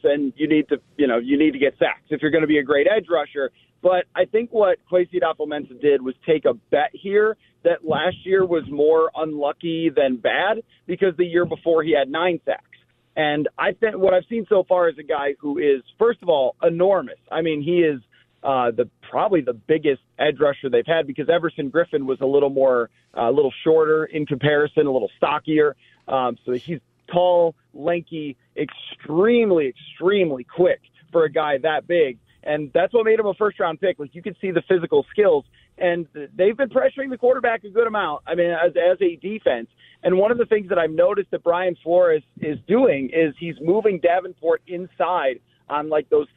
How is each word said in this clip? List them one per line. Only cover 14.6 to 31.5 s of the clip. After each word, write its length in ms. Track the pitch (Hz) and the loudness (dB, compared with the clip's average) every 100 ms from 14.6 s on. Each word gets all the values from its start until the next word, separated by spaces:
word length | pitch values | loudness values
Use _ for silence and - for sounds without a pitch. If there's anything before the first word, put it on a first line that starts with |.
far 260 | 180 180 170 | 2 2 2
is 80 | 143 | -2
a 60 | |
guy 320 | 151 151 143 139 | -6 -4 -4 -6
who 200 | 147 143 | -6 -2
is, 220 | 147 135 - _ | 0 0 -4 _
first 240 | 226 233 | -2 2
of 60 | 180 | 2
all, 300 | 151 127 - | 2 2 0
enormous. 580 | 170 170 185 190 127 - _ | -2 2 2 2 -2 -16 _
I 100 | 156 | -4
mean, 200 | 165 151 | -2 -4
he 180 | 147 175 | -2 2
is, 180 | 165 139 _ _ _ _ | 2 0 _ _ _ _
uh, 280 | - 131 123 | -2 0 0
the, 180 | 113 117 _ - | -2 -6 _ -8
probably 300 | 127 202 180 | -2 2 2
the 140 | 123 | 0
biggest 480 | 117 - 160 151 135 _ - | -8 -2 0 0 -2 _ -4
edge 220 | 147 135 | -2 0
rusher 280 | 147 139 135 | -2 0 -2
they've 160 | 120 131 | -2 0
had, 220 | 165 143 | -2 -2
because 220 | 135 131 | -6 0
Everson 400 | 170 160 - 139 | 0 0 -6 -4
Griffin 360 | 143 170 151 131 | -2 -2 -2 -4
was 140 | 131 | -2
a 60 | 135 | 0
little 240 | 143 143 | 2 2
more, 400 | 139 135 123 113 _ _ - | 2 2 2 -2 _ _ -4
uh, 120 | 117 | 0
a 20 | |
little 220 | 139 135 - | 2 0 -2
shorter 400 | 160 160 156 156 | 2 2 4 0
in 220 | 156 156 147 | 0 -6 -4
comparison, 600 | 131 147 147 151 - 143 | -2 0 2 0 0 0
a 40 | |
little 200 | 131 104 - | 0 -4 -2
stockier. 640 | 160 147 - 151 147 135 _ _ - | -2 -2 0 2 2 0 _ _ -6
Um, 320 | 131 123 123 - | -2 -2 -6 -6
so 60 | |
he's 280 | 127 147 160 _ _ - | -8 -6 -12 _ _ -4
tall, 460 | 175 180 175 170 - _ | 0 2 4 2 -2 _
lanky, 640 | 135 151 175 160 165 147 127 _ - | -8 -4 -4 -6 -12 -12 -14 _ -10
extremely, 1120 | 151 - - - - 156 214 240 220 170 139 | -10 -10 -20 -20 -6 0 4 4 4 2 0
extremely 760 | - - - 175 208 170 131 | -6 -20 -4 -2 0 0 -4
quick 380 | 123 - 180 - _ _ _ | -10 0 0 0 _ _ _
for 100 | 165 | 0
a 80 | 156 | 0
guy 260 | 156 151 | 0 -2